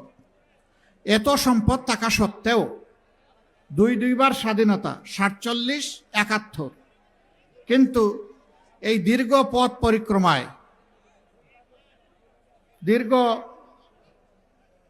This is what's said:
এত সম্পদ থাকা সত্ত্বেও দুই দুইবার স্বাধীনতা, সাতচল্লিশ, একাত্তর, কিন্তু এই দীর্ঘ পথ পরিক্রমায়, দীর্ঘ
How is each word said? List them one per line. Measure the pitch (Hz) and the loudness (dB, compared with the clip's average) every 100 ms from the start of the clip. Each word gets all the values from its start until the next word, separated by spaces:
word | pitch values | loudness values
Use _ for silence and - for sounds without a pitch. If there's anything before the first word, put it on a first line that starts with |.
| - _ _ _ _ _ _ _ _ _ - | -10 _ _ _ _ _ _ _ _ _ -2
এত | 214 247 | 0 2
সম্পদ | 285 262 233 214 254 254 | 0 2 2 2 -2 -2
থাকা | 226 226 | -4 -2
সত্ত্বেও | - 208 - 220 233 139 - - _ _ _ _ _ _ _ - | 0 -2 -2 -2 0 -2 -6 -20 _ _ _ _ _ _ _ -6
দুই | 147 226 233 | 0 2 2
দুইবার | 247 247 269 | 0 2 0
স্বাধীনতা, | - 226 214 214 196 147 - - | 0 -2 0 0 0 -4 -10 -12
সাতচল্লিশ, | - 196 196 233 240 247 294 277 - _ | -4 -4 -4 -8 -6 -4 -6 -8 -14 _
একাত্তর, | 214 208 214 214 - 135 - _ _ _ _ _ _ _ _ - | -4 -2 -4 -6 -12 -12 -14 _ _ _ _ _ _ _ _ 0
কিন্তু | 254 254 247 208 226 - - _ _ _ _ | 2 4 2 0 -2 -12 -20 _ _ _ _
এই | 208 226 | -2 0
দীর্ঘ | 175 247 233 277 - | 2 0 2 2 2
পথ | 247 247 247 | 2 0 0
পরিক্রমায়, | 233 220 220 196 180 139 120 - _ _ _ _ _ _ _ _ _ 240 _ 247 _ _ _ _ _ _ _ _ _ _ | 0 0 0 2 2 2 -2 -14 _ _ _ _ _ _ _ _ _ _ _ _ _ _ _ _ _ _ _ _ _ _
দীর্ঘ | 165 240 220 254 240 254 - - - _ _ _ _ _ _ _ _ _ _ _ _ | 0 0 2 0 2 -2 -8 -20 -20 _ _ _ _ _ _ _ _ _ _ _ _